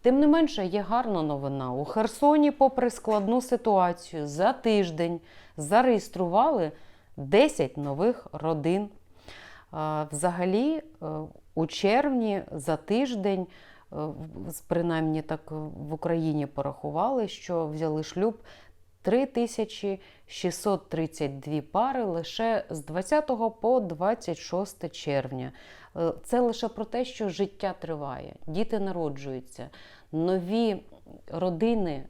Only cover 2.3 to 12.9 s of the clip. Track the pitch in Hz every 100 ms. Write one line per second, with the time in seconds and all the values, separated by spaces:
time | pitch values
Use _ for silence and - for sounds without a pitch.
2.3 | 302 294 285 269 262 240 233 - 214 202
3.3 | 247 247 240 233 196 180 170 - 160 147
4.3 | 147 202 254 226 208 180 160 170 170 -
5.3 | - - - 147 208 254 220 - 180 180
6.3 | 185 285 262 156 - - - _ - 139
7.3 | 196 302 - 135 - 143 139 214 240 -
8.3 | 151 160 156 151 190 202 - _ - -
9.3 | - - - - 156 156 151 151 147 175
10.3 | 175 180 202 285 320 - - 160 156 156
11.3 | - - - 165 - 196 233 294 254 220
12.3 | 196 - 156 135 156 -